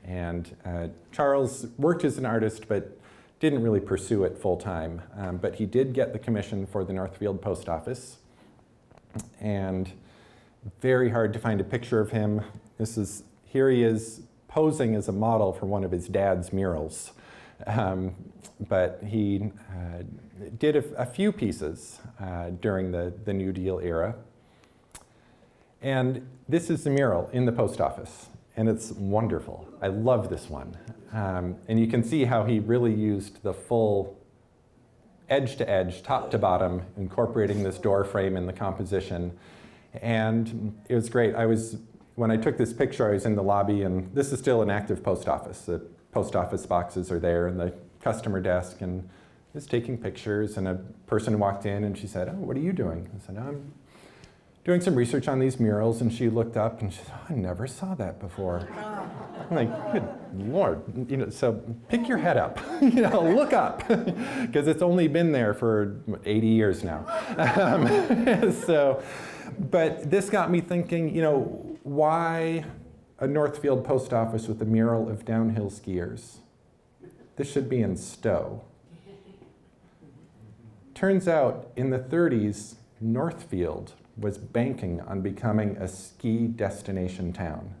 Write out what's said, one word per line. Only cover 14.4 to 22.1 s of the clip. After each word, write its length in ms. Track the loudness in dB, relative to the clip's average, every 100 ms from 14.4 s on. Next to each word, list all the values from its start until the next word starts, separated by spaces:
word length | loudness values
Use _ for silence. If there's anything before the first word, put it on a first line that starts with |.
| _
posing 480 | 2 2 2 0 0
as 120 | 0
a 40 |
model 400 | 0 2 4 2
for 140 | 0 -2
one 180 | -2
of 80 | 0
his 160 | -2 -2
dad's 460 | 0 2 2 0
murals. 580 | -2 0 -2 -4 -8 -14 -18 -20 -20 -20 -14 -4
Um, 480 | 0 0 -2 -4 -6 -16 -20 -20 _ 0
but 320 | 2 2 0
he, 480 | -4 0 0 0 -4 -8 -14
uh, 320 | -10 -8 -10 -12 -14 -20 -18 -16 0
did 160 | 2 4
a, 80 | 0 -4
a 100 | -6
few 240 | 0 0
pieces, 680 | 2 -2 -2 -6 -8 -14 -18 -20